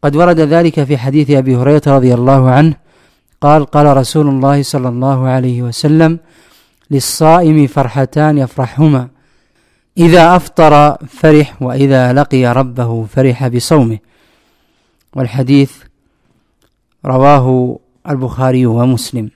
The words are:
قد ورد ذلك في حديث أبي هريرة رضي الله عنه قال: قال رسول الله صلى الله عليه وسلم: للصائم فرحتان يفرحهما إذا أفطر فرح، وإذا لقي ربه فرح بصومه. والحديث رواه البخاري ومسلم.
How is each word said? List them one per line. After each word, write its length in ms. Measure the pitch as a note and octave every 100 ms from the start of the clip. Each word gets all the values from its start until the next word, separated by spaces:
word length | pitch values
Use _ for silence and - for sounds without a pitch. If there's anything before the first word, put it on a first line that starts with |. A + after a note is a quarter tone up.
قد 140 | D3 C#3+
ورد 240 | F3 E3
ذلك 440 | D3+ E3 E3+ D#3
في 140 | C#3 C#3+
حديث 320 | B2 C#3+ C#3+
أبي 260 | C#3 C3 B2
هريرة 260 | C3 D3+ C#3+
رضي 280 | C#3 B2+
الله 360 | A#2+ B2 C#3 C3
عنه 240 | B2+ D#3+ D3 _ _ _ _ _ _
قال: 240 | C#3+ D#3
قال 320 | C#3+ D3 D3 C3+
رسول 320 | B2+ D#3 D3
الله 340 | C3+ C3+ C#3+
صلى 260 | C3+ C#3 B2+
الله 400 | A#2+ C3 C3 C3
عليه 340 | B2+ B2+ B2
وسلم: 560 | B2 A#2+ D3 D#3 E3 E3 _ _ _ _ _ _ _
للصائم 760 | C#3+ - - D#3 E3+ E3+ D#3 C#3+
فرحتان 720 | - C3 C#3+ C3 D3+ D3+ D3
يفرحهما 680 | B2+ - B2 - D#3 C#3 B2+ _ _ _ _ _ _ _ _ -
إذا 400 | E3+ F3 E3 F3+
أفطر 600 | - - D#3 D3 D3 C#3 C#3
فرح، 560 | - D#3+ D3+ C#3+ -
وإذا 500 | B2+ C3 C#3 C3+ B2
لقي 340 | C3 C#3+ C3 B2
ربه 520 | A#2+ C3 B2 A#2 A#2
فرح 440 | G#2+ C3 C3+ A#2+ C3
بصومه. 500 | A#2+ - D#3+ A#2+ A2 _ _ _ _ _ _ _ _ _ _ _ C3+
والحديث 560 | B2+ B2+ C3 C#3 C#3 - _ _ _ _ _ _ _ _ _ _ _ _
رواه 760 | C#3+ C3 C#3 D3 B2+ B2+ B2 - _ _ -
البخاري 580 | C#3 B2+ B2 C3 B2+ B2+
ومسلم. 640 | A2+ B2 A#2+ - B2+ G#2+